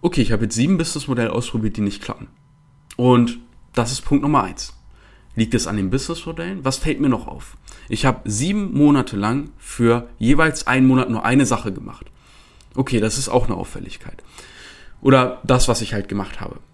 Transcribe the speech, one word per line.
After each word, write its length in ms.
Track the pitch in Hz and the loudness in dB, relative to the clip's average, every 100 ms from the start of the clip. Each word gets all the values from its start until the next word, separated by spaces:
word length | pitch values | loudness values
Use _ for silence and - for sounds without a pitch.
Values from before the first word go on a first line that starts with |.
Okay, 200 | 175 - | -2 0
ich 100 | - | 2
habe 140 | 110 113 | 2 0
jetzt 100 | 104 | 0
sieben 220 | 139 190 | 2 2
Businessmodelle 540 | 160 151 139 123 113 | 0 -6 -4 -2 -2
ausprobiert, 460 | 113 117 117 110 101 | -2 -4 -4 -4 -2
die 40 | |
nicht 200 | 101 101 | -4 -4
klappen. 260 | - - - _ _ _ _ _ _ - | -12 -12 -14 _ _ _ _ _ _ 0
Und 440 | 123 123 120 - - - - | 4 6 4 -2 -14 -20 -8
das 180 | - 113 | -4 -2
ist 100 | 131 | -4
Punkt 220 | - 143 | 0 0
Nummer 200 | 135 147 | 2 0
eins. 300 | - - - - - - _ - _ - | 0 -6 -14 -16 -20 -20 _ -20 _ -4
Liegt 180 | 113 | 0
es 140 | 120 - | 0 -2
an 100 | 104 | -4
den 140 | 95 | -2
Businessmodellen? 760 | 135 - 165 - 165 90 95 131 | -2 -4 -10 -10 -10 -10 -6 -6
Was 120 | 135 | -4
fällt 220 | 160 143 | -4 0
mir 100 | 139 | 0
noch 180 | 120 - | 0 -4
auf? 300 | - - - - - - | -14 -16 -20 -20 -20 -8
Ich 160 | 107 135 | -2 0
habe 220 | - - | 0 -4
sieben 440 | 104 151 202 196 | -4 -2 -2 -2
Monate 420 | - 147 143 - 104 | 4 4 4 2 -2
lang 360 | 104 131 143 - | -2 -2 -6 -14
für 520 | - - 117 120 120 - | -16 0 2 2 -2 -4
jeweils 480 | 110 139 160 151 - | 4 4 4 0 0
einen 220 | 131 131 | 4 6
Monat 240 | 131 127 | 4 2
nur 120 | 110 | 0
eine 220 | - 131 135 | 2 4 4
Sache 260 | 117 110 | 0 -4
gemacht. 360 | 92 - - - - _ - - _ _ - | -8 -12 -16 -20 -20 _ -20 -20 _ _ -4
Okay, 220 | 131 120 | 0 2
das 180 | 107 131 | 0 -2
ist 100 | 131 | 0
auch 200 | 123 - | 2 2
eine 80 | 92 | -2
Auffälligkeit. 680 | 90 - - - - - - - - - - - - - | -6 -10 -12 -14 -16 -18 -20 -20 -20 -20 -20 -20 -20 -2
Oder 400 | 135 131 123 - | 4 4 4 -2
das, 240 | - 127 - | 0 4 4
was 140 | 117 | 2
ich 120 | 113 | -2
halt 140 | 107 95 | -6 -4
gemacht 320 | 101 98 - | -6 -6 -8
habe. 200 | - - - | -12 -14 -20